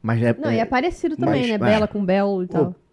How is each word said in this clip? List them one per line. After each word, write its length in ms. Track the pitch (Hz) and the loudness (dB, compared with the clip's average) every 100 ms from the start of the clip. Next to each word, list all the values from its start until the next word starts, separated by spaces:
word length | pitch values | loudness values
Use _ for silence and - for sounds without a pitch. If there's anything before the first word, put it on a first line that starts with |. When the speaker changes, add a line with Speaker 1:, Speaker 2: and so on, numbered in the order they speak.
Speaker 1:
Mas 200 | 110 113 | -2 0
é, 120 | 120 - | 2 0
Speaker 2:
Não, 100 | 294 | 0
Speaker 1:
é 60 | 226 | 0
Speaker 2:
e 20 | |
é 40 | |
parecido 500 | 233 254 330 - 330 | 0 0 -2 -2 -4
também, 260 | 311 - 302 | -2 0 2
Speaker 3:
Mas 80 | 240 | 0
Speaker 2:
né? 40 | 214 | 0
Speaker 1:
é. 20 | |
Speaker 2:
Bela 280 | 202 214 208 | 2 2 0
com 160 | 208 | -2
Belo 380 | 185 196 202 196 | 0 2 2 -2
e 40 | 180 | -2
Speaker 3:
Ô, 20 | |
Speaker 2:
tal. 260 | 165 151 185 _ | 0 -2 -2 _